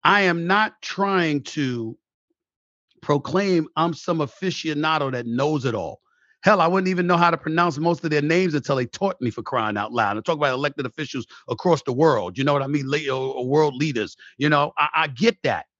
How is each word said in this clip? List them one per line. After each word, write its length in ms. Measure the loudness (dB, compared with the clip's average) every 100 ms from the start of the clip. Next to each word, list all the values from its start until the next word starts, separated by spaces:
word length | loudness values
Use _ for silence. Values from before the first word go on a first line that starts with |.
I 180 | 4 4
am 240 | 4 0 2
not 360 | 2 2 _
trying 600 | -12 -4 0 2 0 -2
to 540 | -4 -4 -4 -2 -6 -10 _ _ _ _ _ _ _ _ _ _
proclaim 680 | 0 0 2 0 2 0 0 -2
I'm 160 | -2
some 260 | -2 -4 -2
aficionado 920 | -2 -4 -6 -4 -4 -2 0 0 -2
that 120 | -4 -4
knows 380 | -2 0 0
it 100 | -2
all. 280 | -4 -6 -12 _ _ _ _
Hell, 160 | 2 4
I 80 | 4
wouldn't 220 | 4 2
even 180 | 0 2
know 80 | 4
how 160 | 4
to 60 | 2
pronounce 400 | -2 0 0 2
most 260 | 0 0
of 60 | 0
their 120 | 0
names 340 | 2 2 2 -2
until 200 | 0 -2
they 120 | -2
taught 340 | -4 -4 -2
me, 80 | -4
for 120 | -6
crying 360 | -4 -2 -2 -2
out 160 | -2
loud. 240 | 0 0 0
I'm 60 |
talking 180 | -4 0
about 120 | 0
elected 320 | 0 -2 -4 -8
officials 400 | -6 -8 -8 -10 -16 -8
across 340 | -2 2 2
the 100 | 0
world. 440 | 2 4 4 -2 -2
You 60 |
know 80 | 0
what 120 | 0
I 40 | 0
mean? 220 | -4 -2
Le-, 200 | -4 -2
or, 260 | -4 -4 -4
or 120 | 0
world 280 | 2 2 0
leaders. 420 | -2 -2 -4 -8 -20 _
You 120 | 2
know, 240 | 2 2 0
I, 100 | 0
I 140 | 0 -2
get 300 | 2 0 2
that. 240 | -2 -2 -6